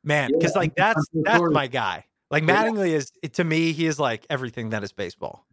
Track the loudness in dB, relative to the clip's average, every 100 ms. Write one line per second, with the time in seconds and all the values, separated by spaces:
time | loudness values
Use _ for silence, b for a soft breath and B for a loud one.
0 | 0 0 2 2 2 0 0 2 2 2
1 | -2 -2 2 2 4 2 0 -2 -4 -6
2 | -12 _ -2 0 2 2 2 0 0 0
3 | -4 -10 -8 -2 0 2 0 0 -2 0
4 | -2 -2 -6 -6 -6 -8 -6 -4 -6 -8
5 | -10 -8 -12 -12 _